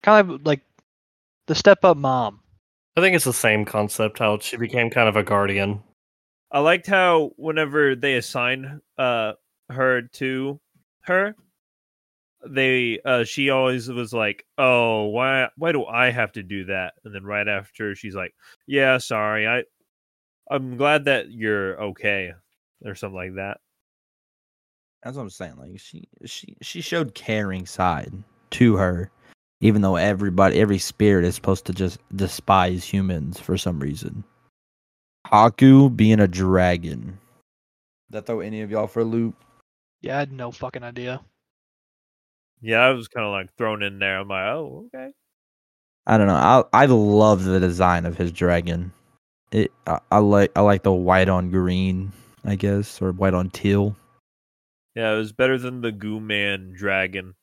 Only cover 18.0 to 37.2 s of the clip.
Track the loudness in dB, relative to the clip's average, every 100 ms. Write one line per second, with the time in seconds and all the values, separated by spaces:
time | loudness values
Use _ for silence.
18 | -12 -12 -12 _ _ _ -4 0 2 0
19 | -2 -4 -2 -2 -2 -4 -6 _ _ _
20 | _ _ _ _ _ -8 -8 -4 0 0
21 | 0 -2 -4 -6 -4 -2 -4 -6 -10 -6
22 | -4 -4 -6 -14 _ _ _ _ -16 -12
23 | -12 -12 -12 -10 -12 -12 _ _ _ _
24 | _ _ _ _ _ _ _ _ _ _
25 | -16 -14 -14 -14 -16 -16 -20 -20 -20 -20
26 | -20 _ -18 -18 -20 -20 -16 -14 -6 -4
27 | -6 -8 -4 -4 -4 -8 -10 -2 -2 -2
28 | -8 -16 -20 _ _ 2 4 4 2 -2
29 | -8 _ _ _ _ _ 2 4 0 0
30 | 0 0 -2 4 4 4 2 0 -4 2
31 | 4 4 2 -2 -2 -2 -4 -4 -6 -6
32 | _ -6 -6 -6 2 2 2 -2 -4 -4
33 | -2 -4 -6 -10 -6 -4 -4 -6 -8 -10
34 | -12 -14 -16 _ _ _ _ _ _ _
35 | _ _ 2 6 6 8 10 10 8 6
36 | 4 6 4 2 2 4 4 0 -4 -10
37 | -12 -16